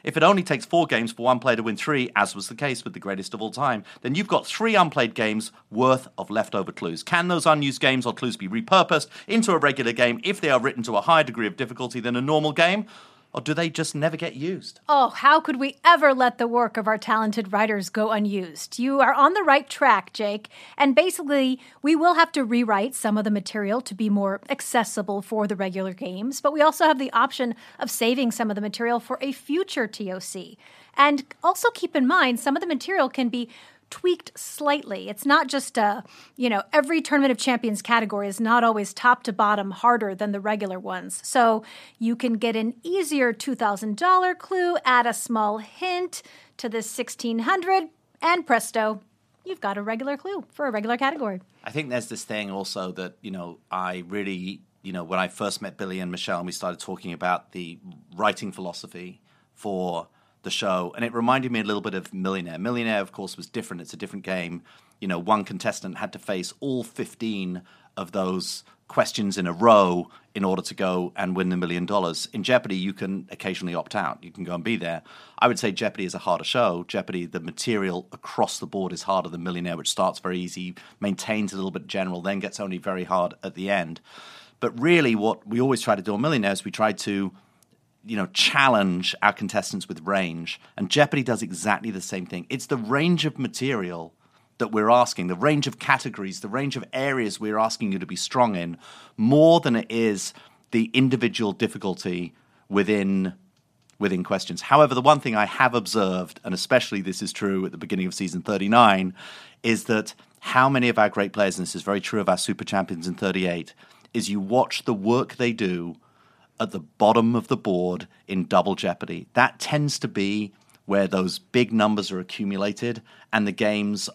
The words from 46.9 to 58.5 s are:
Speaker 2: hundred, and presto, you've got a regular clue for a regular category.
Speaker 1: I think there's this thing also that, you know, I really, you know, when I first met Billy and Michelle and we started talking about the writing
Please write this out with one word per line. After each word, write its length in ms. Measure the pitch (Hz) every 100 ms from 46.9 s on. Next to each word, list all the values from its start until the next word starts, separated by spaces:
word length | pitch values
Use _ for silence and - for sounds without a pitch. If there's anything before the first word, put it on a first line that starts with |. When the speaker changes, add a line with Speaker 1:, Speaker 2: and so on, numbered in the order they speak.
| - 233 - 233 226
Speaker 2:
hundred, 500 | 240 381 349 381 320 _ _ -
and 220 | 330 359 -
presto, 560 | 226 226 226 220 208 _ _ _ _ 370
you've 160 | 370
got 160 | 202 202
a 60 |
regular 340 | 208 226 269 277
clue 260 | 381 381 -
for 140 | - 277
a 60 |
regular 260 | 214 220 240
category. 440 | 269 311 220 185 - _
Speaker 1:
I 60 | -
think 220 | 151 139
there's 160 | 123 113
this 160 | 110
thing 260 | - 107 101
also 420 | 98 95 101 92
that, 200 | 90 90 -
you 100 | 104
know, 280 | 92 87 - -
I 340 | 92 92 90 85
really, 540 | 101 98 92 90 - _ _
you 120 | 95
know, 100 | 90
when 160 | 85 92
I 80 | 90
first 340 | - 101 -
met 160 | 98 -
Billy 220 | 98 92
and 100 | 90
Michelle 300 | 90 - 87
and 80 | 90
we 40 |
started 280 | - 92 82
talking 340 | - 92 90
about 380 | 80 90 87 -
the 260 | 92 82 85 92 71 _ 87
writing 360 | 107 95 101